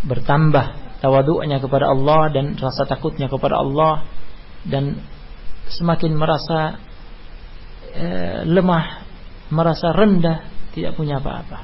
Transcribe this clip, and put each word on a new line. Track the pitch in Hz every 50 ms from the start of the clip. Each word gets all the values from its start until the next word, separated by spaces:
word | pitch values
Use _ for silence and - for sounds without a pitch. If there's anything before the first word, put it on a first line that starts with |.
| -
bertambah | 139 127 - - - 143 147 156 151 147 143 123 - - - - - - -
tawaduknya | - 135 135 135 135 143 170 - - 151 143 135
kepada | 139 131 143 139 143 135
Allah | 139 135 135 147 151 156 156 156
dan | 143 135 135 147 - -
rasa | - 131 127 - 139
takutnya | - 135 - - 160 151 - 139
kepada | 127 135 131 - 143 135 -
Allah, | - 139 139 151 160 160 156 151 - - - - - - - - - - - -
dan | - 165 147 135 139 139 - - - - - - - - - - - - - - - -
semakin | - - 170 170 165 - - 165 156
merasa, | 151 156 160 160 143 - - 165 160 156 156 - - - - - - - - - - - - - - - - - - - - - - - - -
eh, | - 170 170 185 180 175 - - - -
lemah, | 156 165 190 180 185 175 165 156 - - - - - - - - - - - - -
merasa | 151 160 165 170 156 - - 170 156
rendah, | 185 214 208 196 180 165 165 165 156 - - - - - - -
tidak | 160 170 - -
punya | - 160 147 147 131
apa-apa. | 139 - 64 60 55 - - -